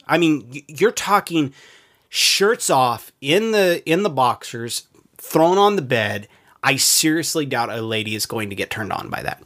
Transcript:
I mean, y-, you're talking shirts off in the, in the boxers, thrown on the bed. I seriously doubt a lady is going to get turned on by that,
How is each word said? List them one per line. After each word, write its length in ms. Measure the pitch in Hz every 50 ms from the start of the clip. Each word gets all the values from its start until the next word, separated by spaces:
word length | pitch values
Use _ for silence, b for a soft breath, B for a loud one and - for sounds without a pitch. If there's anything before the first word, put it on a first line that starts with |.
| _
I 100 | - 151
mean, 320 | 165 175 160 151 131 104 117
y-, 120 | 131 143 -
you're 240 | - 156 131 185 240 -
talking 600 | - - 190 202 196 - - 170 160 143 127 b b b b b b b b b b b b
shirts 600 | b - - - - - 196 208 240 - - -
off 420 | 160 127 127 120 117 110 - - _ -
in 320 | 135 139 156 202 226 226
the, 320 | 214 208 190 180 170 156 - 156
in 140 | 160 185 208
the 60 | 180
boxers, 800 | 143 131 127 120 110 - - - - 117 117 117 - - - _ _ _ _ _ _
thrown 400 | - - - - 160 160 170 185
on 180 | 196 202 208 208
the 60 | 190
bed. 480 | 143 123 131 113 104 104 101 101 104 - b b b b b b b
I 140 | 135 139
seriously 680 | 131 - - - - - 156 156 165 151 - - 165 147
doubt 240 | 135 131 117 117 110
a 120 | 107 117
lady 340 | 113 113 113 107 107 107 110
is 100 | 104 -
going 240 | - 110 110 107 98
to 60 | 101
get 140 | 98 92 -
turned 240 | - 113 107 92 -
on 160 | - - -
by 120 | - - -
that, 200 | - - - -